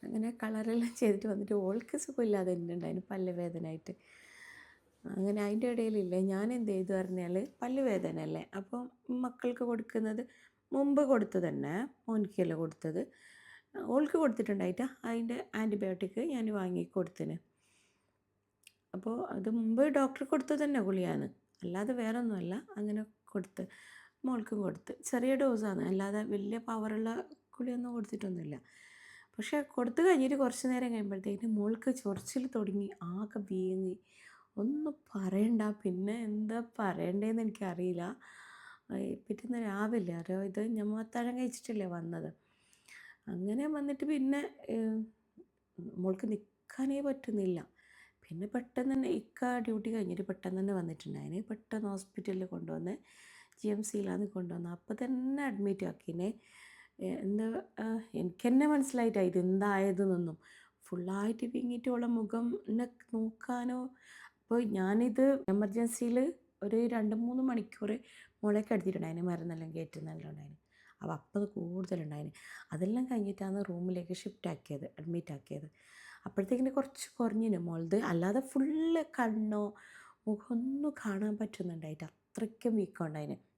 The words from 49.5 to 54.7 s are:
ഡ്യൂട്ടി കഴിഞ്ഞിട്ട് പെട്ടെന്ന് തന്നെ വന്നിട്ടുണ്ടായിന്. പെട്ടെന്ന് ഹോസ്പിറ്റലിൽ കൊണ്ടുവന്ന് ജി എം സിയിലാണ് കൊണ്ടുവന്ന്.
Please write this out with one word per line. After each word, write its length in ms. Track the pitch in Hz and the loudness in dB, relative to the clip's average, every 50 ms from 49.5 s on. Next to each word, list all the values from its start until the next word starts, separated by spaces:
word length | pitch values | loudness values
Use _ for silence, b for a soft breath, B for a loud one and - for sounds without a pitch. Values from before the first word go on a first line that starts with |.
| 247 247 226 | 0 0 0
ഡ്യൂട്ടി 220 | 233 226 220 214 233 226 | 0 -2 -2 -2 -2 -2
കഴിഞ്ഞിട്ട് 300 | 226 208 180 175 175 190 - | -2 -2 -2 -2 -4 -4 -4
പെട്ടെന്ന് 300 | 190 - - 185 185 185 | -4 -6 -4 -4 -2 0
തന്നെ 140 | 190 196 202 185 | 0 0 0 0
വന്നിട്ടുണ്ടായിന്. 600 | 170 170 160 156 - 147 147 147 143 147 156 185 220 - | -2 -2 -6 -8 -8 -8 -8 -8 -6 -6 -6 -6 -6 -6
പെട്ടെന്ന് 380 | 220 214 - _ - 220 214 202 196 | -8 -10 -8 _ -6 -4 -4 -4 -4
ഹോസ്പിറ്റലിൽ 520 | 190 190 _ _ - 190 - 190 185 185 185 - | -6 -8 _ _ -8 -4 -4 -4 -4 -4 -6 -6
കൊണ്ടുവന്ന് 400 | 175 165 165 160 160 165 175 208 - B B B B B B B B B B B _ | -8 -6 -6 -6 -4 -4 -4 -6 -6 B B B B B B B B B B B _
ജി 80 | - 214 208 | -2 -2 -2
എം 60 | 202 214 - | 0 -2 -2
സിയിലാണ് 380 | - 208 202 196 185 180 208 196 - | -2 -2 -2 -2 -2 -2 -2 -2 -2
കൊണ്ടുവന്ന്. 360 | 185 180 175 170 175 170 170 | -4 -4 -4 -4 -6 -6 -6